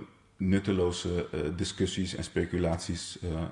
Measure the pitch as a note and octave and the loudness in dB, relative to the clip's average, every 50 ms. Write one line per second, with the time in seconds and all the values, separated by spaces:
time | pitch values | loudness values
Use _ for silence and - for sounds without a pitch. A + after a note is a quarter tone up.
0 | - - - - _ _ _ - F#2+ F#2 G2 G2 G2 G#2 G2 F#2 F2 F2 F2 - | -8 -12 -16 -20 _ _ _ -2 2 4 4 4 4 4 4 4 4 2 2 0
1 | - F2+ F2 F2 - - - D#2+ - D2+ F2 F2 F2+ - - - F#2+ F2+ - F#2+ | -2 0 0 0 -2 -2 -2 -2 -2 -2 -2 -2 -4 -4 0 0 0 0 2 0
2 | F#2 F2 - - E2+ - - F2+ E2+ - - F2 F2 E2 E2+ E2+ - - F2 E2 | -2 -2 -2 -6 -6 -2 0 0 0 2 2 2 2 2 2 0 0 -4 -4 -4
3 | - - - - - F2 E2 D#2+ E2 - | -4 -8 -10 -6 -4 -4 -2 -2 -2 -4